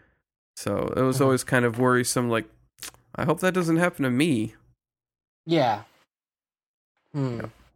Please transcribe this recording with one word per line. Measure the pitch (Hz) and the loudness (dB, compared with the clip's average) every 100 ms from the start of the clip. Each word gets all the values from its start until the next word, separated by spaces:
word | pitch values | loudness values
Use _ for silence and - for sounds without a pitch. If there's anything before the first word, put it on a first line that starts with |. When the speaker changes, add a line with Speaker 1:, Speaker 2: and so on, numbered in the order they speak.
| _ _ _ _ _ - | _ _ _ _ _ -10
Speaker 1:
So | - 101 - - | -6 -4 -2 0
it | |
was | 131 131 | 0 2
Speaker 2:
Mm-hmm. | |
Speaker 1:
always | 135 127 | 2 2
kind | - 127 | 2 2
of | 120 113 | 2 2
worrisome, | 127 123 120 131 120 | 2 2 0 -2 0
like, | 113 107 _ _ _ - - _ | -2 -4 _ _ _ -18 -18 _
"I | - | -4
hope | 147 160 | -2 0
that | 185 | 0
doesn't | 180 165 165 | 0 0 2
happen | 175 175 | 0 0
to | 135 | 0
me." | 123 165 120 110 - _ _ _ _ _ _ _ _ - | 2 2 0 -2 -8 _ _ _ _ _ _ _ _ -2
Speaker 2:
Yeah. | 165 123 104 - _ _ _ _ _ _ _ _ _ _ _ _ | 2 2 0 -6 _ _ _ _ _ _ _ _ _ _ _ _
Hmm. | 147 135 117 | -4 -4 -4
Speaker 1:
Yeah. | 113 - _ | -10 -16 _